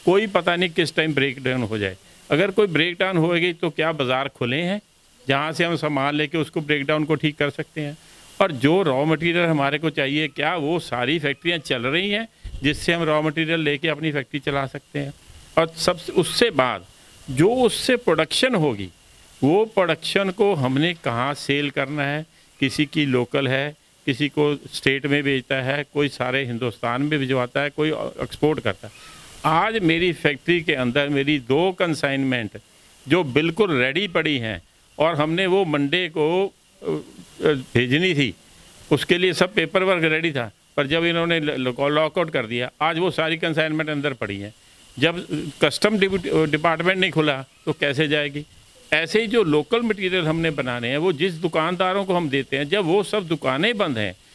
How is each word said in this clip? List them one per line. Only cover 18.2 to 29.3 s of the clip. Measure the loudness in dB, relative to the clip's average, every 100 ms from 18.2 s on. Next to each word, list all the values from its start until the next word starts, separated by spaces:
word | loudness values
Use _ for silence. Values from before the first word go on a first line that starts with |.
| 0 0 0 2
होगी, | 0 -2 -8 -14 -20 -20 -20 -2
वो | 2 4 2
production | 2 0 0 -2 -2 0
को | 2 2
हमने | 2 0 2 0
कहाँ | -2 -4 -2 -2
sale | -4 -2 -2 -2
करना | -4 -4 -4
है? | -4 -4 -8 _ _ -4
किसी | -2 0 -2
की | 0 0
local | 0 0 0 0
है, | -2 -4 -10 _ _ -6
किसी | -2 -2
को | 0 0 0 -8
state | -4 0 0 0
में | 0
बेचता | 0 -2 -2 -4
है, | -2 -4 -4
कोई | -2 -2
सारे | -2 -2 -2 -2
हिंदुस्तान | -4 -4 -4 -4 -2
में | -2 -2
भिजवाता | 0 -2 -2 -2
है, | -4
कोई | -2 -2
export | -2 -6 -8 -10 -2 0 0
करता | -4 -6 -10
है। | -18 -20 -20 -20